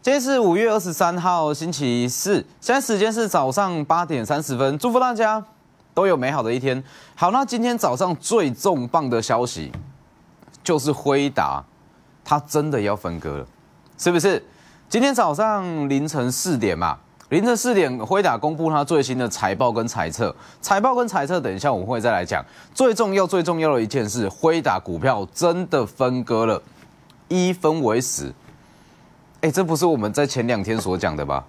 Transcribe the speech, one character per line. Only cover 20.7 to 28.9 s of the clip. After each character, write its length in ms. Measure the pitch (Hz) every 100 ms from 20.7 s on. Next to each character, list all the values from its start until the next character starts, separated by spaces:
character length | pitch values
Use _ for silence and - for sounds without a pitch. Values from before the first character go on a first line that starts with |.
| 196
报 140 | 240 247
跟 120 | 240
财 200 | 190 143
测， 120 | 180
等 140 | 127
一 60 | 95
下 120 | 143
我 60 | 110
们 80 | 95
会 160 | 120
再 100 | 113
来 140 | 98 90
讲。 180 | 92 - - -
最 220 | - 254 208
重 180 | 202
要、 140 | 196 185
最 160 | 190
重 160 | 170 165
要 160 | 156 131
的 40 |
一 60 | 113
件 240 | 139 104
事， 180 | 120 98
辉 320 | - 160 170
达 200 | 151 95
股 180 | - 85
票 260 | 131 110 92
真 380 | - 170 175 180
的 160 | 147 110
分 380 | - 127 127
割 240 | 117 113 113
了， 120 | 104 - - - _ - - -
一 260 | 185 180
分 300 | 180 156 160
为 180 | 123 113
十。 320 | 131 - 65 - - - - - -